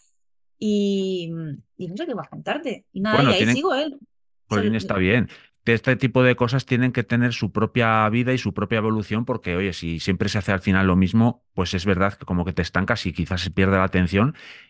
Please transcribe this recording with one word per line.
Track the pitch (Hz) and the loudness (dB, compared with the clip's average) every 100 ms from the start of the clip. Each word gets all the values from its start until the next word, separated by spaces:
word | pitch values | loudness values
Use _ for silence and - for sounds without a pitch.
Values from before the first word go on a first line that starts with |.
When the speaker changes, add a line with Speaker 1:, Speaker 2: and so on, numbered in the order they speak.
| _ _ _ _ _ - | _ _ _ _ _ -6
Speaker 1:
y, | 214 208 202 196 190 185 165 165 156 139 - - | -2 0 0 0 -2 -4 -6 -8 -8 -12 -14 -14
y | 180 | -10
no | 202 | -8
sé | 330 | -8
qué | 202 | -8
más | - | -10
contarte. | - 170 285 311 196 _ | -12 -8 -8 -8 -10 _
Y | 190 | -6
nada, | 208 214 | 0 4
Speaker 2:
Bueno, | 139 | 4
Speaker 1:
y | |
ahí | 101 | 4
Speaker 2:
tienen | 110 127 | 2 2
Speaker 1:
sigo, | 359 269 | 0 -2
¿eh? | 311 - - _ _ _ - | -4 -8 -18 _ _ _ -4
Speaker 2:
Jolín, | 104 107 | -2 0
Speaker 1:
Sol- | 110 | -2
Speaker 2:
está | 98 101 | -2 0
bien. | 92 120 98 - _ _ | 2 2 0 -8 _ _
Que | - 113 | 0 0
este | - 127 | 2 0
tipo | 131 131 | 2 4
de | 127 120 | 4 4
cosas | 120 131 - | 0 -2 0
tienen | 120 127 | 0 0
que | 123 | -2
tener | 113 120 120 | 0 0 0
su | 113 101 | -2 -4
propia | 104 107 123 113 110 107 | -2 -2 2 2 2 2
vida | 117 123 | 0 0
y | 131 | -2
su | 107 - | -2 -4
propia | 95 113 | -2 0
evolución | 110 110 101 107 120 | 0 -2 -2 -4 -4
porque, | 117 92 87 | -6 -4 -2
oye, | 98 | -2
si | 85 82 82 | -4 -6 -4
siempre | - 90 101 | -2 0 0
se | 107 | -2
hace | 101 | -2
al | 95 | 0
final | 101 95 95 | 2 2 4
lo | 90 | 4
mismo, | 92 113 117 - _ | 4 4 2 0 _
pues | - 90 92 | -6 -2 -2
es | 92 | 0
verdad | 90 98 - | 2 0 -2
que | - | -4
como | 90 87 | -2 -2
que | |
te | 87 | -2
estancas | 85 92 95 113 92 | -2 0 0 -2 -2
y | |
quizás | 87 80 90 | -4 -4 -4
se | 87 | -2
pierde | 95 95 95 | 0 2 2
la | |
atención. | 95 92 90 98 127 - - - | 2 2 2 2 0 -2 -14 -20